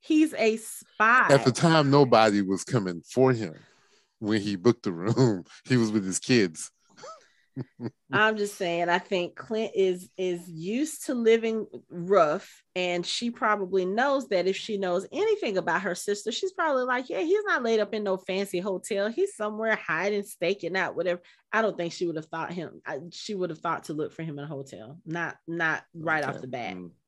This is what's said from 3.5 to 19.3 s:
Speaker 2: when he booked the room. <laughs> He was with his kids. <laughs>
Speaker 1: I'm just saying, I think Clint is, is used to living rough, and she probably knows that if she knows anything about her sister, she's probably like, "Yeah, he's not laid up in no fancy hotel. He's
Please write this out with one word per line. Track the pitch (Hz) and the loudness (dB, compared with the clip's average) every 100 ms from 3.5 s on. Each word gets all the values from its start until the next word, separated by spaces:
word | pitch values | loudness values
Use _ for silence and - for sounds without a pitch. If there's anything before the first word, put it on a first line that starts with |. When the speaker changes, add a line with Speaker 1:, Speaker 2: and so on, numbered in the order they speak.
| 78 _ _ _ _ _ _ | -10 _ _ _ _ _ _
Speaker 2:
when | 104 107 | -2 0
he | 101 98 | 0 2
booked | 90 113 | 2 2
the | - | -2
room. | 85 95 117 127 98 82 | -4 -2 4 4 2 -6
<laughs> | - - | -20 0
He | 127 | 2
was | 113 | 2
with | 107 | 0
his | 95 90 | -2 -6
kids. | - 123 92 78 - _ _ - 571 640 _ _ _ | 2 4 4 -2 -16 _ _ -20 -18 -18 _ _ _
<laughs> | - 131 _ 120 _ _ | -14 -14 _ -14 _ _
Speaker 1:
I'm | 196 214 214 | 2 2 2
just | 202 - | -6 -4
saying, | 180 170 175 | -4 -2 0
I | 175 | 0
think | - 190 175 - | 0 -4 -4 -8
Clint | - 220 226 | -8 -4 -4
is, | - 190 180 185 - | 0 0 0 -8 -6
is | 185 175 180 | -4 -4 -8
used | 160 175 233 302 - - | -10 -4 -2 -4 -6 -6
to | |
living | 254 226 226 226 220 208 - _ | 0 4 4 4 -4 -6 -12 _
rough, | 175 170 196 156 170 - - _ | -10 2 4 6 2 -6 -20 _
and | - 180 175 | -4 -2 -2
she | 175 - 233 | -4 -4 -6
probably | 233 233 208 185 190 | -2 0 0 0 0
knows | 185 208 277 277 240 | 0 0 0 0 0
that | 190 175 | 0 0
if | 190 | -2
she | - 202 | -4 -4
knows | 190 180 - | -2 -2 -4
anything | 269 427 427 330 190 | -2 0 0 0 -2
about | 170 165 | 0 -2
her | 190 | -2
sister, | 180 - 202 - | -4 -4 -4 -4
she's | 240 381 | -6 -6
probably | 370 320 262 | -2 0 0
like, | 254 247 254 | 0 -2 -4
"Yeah, | - | -4
he's | 330 403 | 0 0
not | 415 330 | 0 -2
laid | 233 226 | 2 0
up | 202 | 0
in | 220 | -2
no | 208 185 | -2 -4
fancy | - 190 196 180 | -2 -4 -2 -4
hotel. | 196 185 - 196 208 | -4 -6 -4 -2 -2
He's | 233 392 | -2 -4